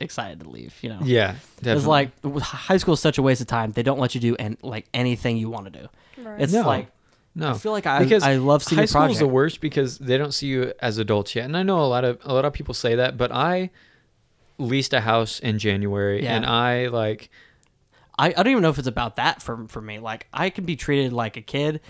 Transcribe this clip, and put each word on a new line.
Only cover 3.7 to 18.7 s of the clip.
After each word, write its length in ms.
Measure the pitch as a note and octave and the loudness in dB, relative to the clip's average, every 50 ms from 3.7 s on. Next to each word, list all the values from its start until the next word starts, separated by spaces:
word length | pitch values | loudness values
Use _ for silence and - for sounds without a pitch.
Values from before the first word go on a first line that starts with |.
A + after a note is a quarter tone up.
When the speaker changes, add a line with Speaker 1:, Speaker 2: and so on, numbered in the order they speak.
| G#2+ | -2
Speaker 1:
They 120 | A#2+ A#2 | -2 0
don't 160 | C3+ C3+ C3+ | 0 0 0
let 140 | B2+ A#2+ - | 0 -2 -2
you 40 | B2 | 0
do 140 | A#2+ A#2 A#2 - | 0 0 0 0
an-, 180 | A#2 G#2+ A2+ - - | -2 -6 -6 -8 -10
like, 240 | C3 A#2 A2 - _ - | -10 -10 -10 -10 _ -4
anything 440 | B2 B2 B2 A#2+ G#2+ - B2 A#2 | -2 0 0 0 0 -2 -2 -2
you 120 | A2+ A2 A2 | -2 -2 -4
wanna 200 | A#2 A2 G2 F#2+ | -6 -8 -12 -14
do. 160 | - - - - - _ _ _ _ C4 | -16 -18 -20 -20 -20 _ _ _ _ -18
Speaker 3:
Right. 220 | A#3+ A3 G#3+ - | -16 -14 -4 -2
Speaker 1:
It's 120 | C#3+ D3+ F#3+ | 0 2 2
Speaker 2:
No. 140 | A#3 G#3 | 2 2
Speaker 1:
like, 220 | D3+ C3+ G#2 G#2 - _ _ _ _ _ _ _ _ - | 2 0 0 -2 -8 _ _ _ _ _ _ _ _ -10
Speaker 2:
No. 140 | E3 D#3+ C#3+ | -6 -4 -2
Speaker 1:
I 40 | A#2 | -2
feel 180 | G2 - G#3+ G#3+ | -2 -2 -4 -4
like 140 | G#3 - | -2 0
I, 120 | D#3 C3+ - - | 0 2 4 4
Speaker 2:
Because 180 | C3+ A3 G#3 D#3 | 6 6 6 6
Speaker 1:
I 140 | C#3 C3+ | 4 4
love 260 | C3 B2+ C#3+ D3 C#3+ - | 4 4 4 4 4 2
senior 200 | - E3+ G#3 G#3+ | 2 2 2 2
Speaker 2:
high 40 | |
school 160 | G#3+ - D3 D#3 | 4 4 4 4
is 120 | C4 A3 - | 4 4 2
the 60 | D3 | 2
Speaker 1:
project. 80 | C3+ B2+ | 4 4
Speaker 2:
worst 260 | C3 C#3+ E3 - - | 4 2 2 0 -4
because 380 | - D3 - D3+ C3+ B2 - - | -6 -4 0 0 0 0 -2 -6
they 180 | C#3 B2+ B2+ C3 | -2 0 2 2
don't 140 | D3 D3 C#3 | 2 0 -4
see 140 | - C#3+ C#3 | -4 -4 -2
you 240 | C3 B2+ B2 B2 - - | -2 0 -2 -2 -4 -4
as 180 | B2 A#2 G#2 A2+ | -4 -2 -2 -2
adults 360 | A2 G2+ G#2+ G#2 G2+ - - | 0 2 2 2 0 0 -4
yet. 120 | A#2+ A#2+ | -6 -4
And 100 | C3+ D#3 | -2 -2
I 60 | F3+ F#3+ | 0 0
know 160 | G3 F#3+ E3 | 2 2 4
a 60 | D3 C3 | 4 2
lot 160 | A#2+ B2 B2+ | 2 2 2
of, 140 | B2 A#2+ - - | 0 0 -2 -4
a 80 | C#3+ C3 | 0 0
lot 120 | C3 C3+ | 2 2
of 80 | D3 - | 2 -2
people 220 | - D3 - A#2+ | -4 -6 -8 -6
say 200 | - - A#2 A#2 | -2 0 2 2
that, 220 | A#2+ B2+ C3 C3 | 2 2 0 0
but 160 | A#2+ B2 A#2 A#2+ | 0 -2 -2 0
I 380 | B2 C#3+ E3+ F3+ F#3 F#3 F3+ - _ _ _ _ _ _ _ _ _ _ _ _ _ _ _ _ - | 0 0 0 0 0 -2 -4 -8 _ _ _ _ _ _ _ _ _ _ _ _ _ _ _ _ -6
leased 340 | C3+ A#2 C3 C#3 B2+ - C#3 | -4 0 0 0 0 2 0
a 80 | B2 | 0
house 400 | G#2+ A2+ A2+ A#2 A2+ G#2+ - - | 2 2 2 2 2 0 -4 -4
in 180 | - A#2+ G#2+ G#2+ | -4 -2 -2 0
January, 640 | G#2+ G#2+ G2 G2+ G2+ G2+ G2+ G2+ G2+ G2+ G2+ G#2+ C#3 | 0 0 0 0 0 -2 -2 0 0 0 0 0 -2
Speaker 1:
Yeah. 140 | A#2+ - | -2 -2
Speaker 2:
and 100 | A2 A#2+ | -2 0
I, 400 | - A#2 A#2 A#2+ B2 B2 B2 B2+ B2 | 0 0 2 2 2 2 0 0 0
like, 420 | A#2+ A#2 A2 G#2+ G#2+ - - - _ - - _ _ _ _ _ _ _ _ _ _ _ _ _ _ - | 0 0 0 0 -2 -4 -8 -16 _ -20 -20 _ _ _ _ _ _ _ _ _ _ _ _ _ _ 0
Speaker 1:
I, 100 | C#3+ F3 | 0 2
I 20 | |
don't 180 | - - G3 B3+ | 2 2 2 4
even 140 | C4+ A#3 F3 | 4 4 4
know 60 | D#3+ | 2